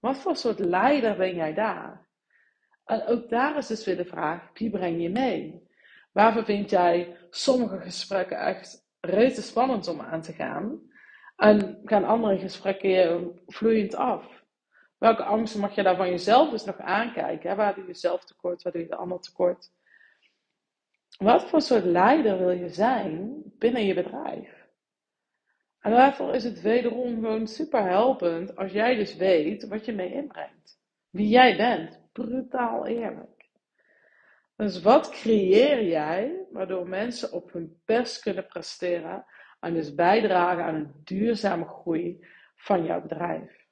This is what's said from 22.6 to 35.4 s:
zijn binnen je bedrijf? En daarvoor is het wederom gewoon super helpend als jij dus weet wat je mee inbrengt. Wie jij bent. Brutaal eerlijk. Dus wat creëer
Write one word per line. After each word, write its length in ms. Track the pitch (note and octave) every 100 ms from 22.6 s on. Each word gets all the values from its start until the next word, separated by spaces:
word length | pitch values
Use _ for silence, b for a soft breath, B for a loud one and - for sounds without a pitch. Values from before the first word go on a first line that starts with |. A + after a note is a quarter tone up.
| F3
zijn 760 | D#3 A3 B3 F#3 D#3+ G#3 D4 - _
binnen 260 | A3+ B3
je 100 | G3+
bedrijf? 720 | F#3 - - - - - - _ _ _ _ _ _ _ _ _ _ _ _
En 100 | G#3
daarvoor 440 | A#3 C4+ C4+ C#4
is 100 | B3+
het 160 | A3+ F3
wederom 540 | F#3 A#3+ A#3+ A3+ B3
gewoon 320 | A3+ A3 A3 A3
super 360 | - D#4 B3
helpend 760 | F#3+ F#3 B3 C4 F3 E3 F#3+ -
als 160 | F#3+
jij 220 | G3 A3+
dus 220 | B3 G3+ -
weet 520 | F#3+ F3 D3+ G3+ -
wat 160 | G#3+
je 80 | G#3+
mee 200 | G#3+ F3+
inbrengt. 680 | - D4 - D3 _ _ _ _ _ _
Wie 180 | F3+ G#3
jij 280 | A#3+ B3+ F#3+
bent. 440 | A#3 G3 D#3+ - _
Brutaal 760 | - A3+ B3+ B3+ C4 A#3+ A#3 -
eerlijk. 600 | A#3 A3 - - _ _ _ _ b b b b b b b b _
Dus 260 | G#3+ F3+
wat 280 | F3+ C#4 -
creëer 760 | - A3 G#3+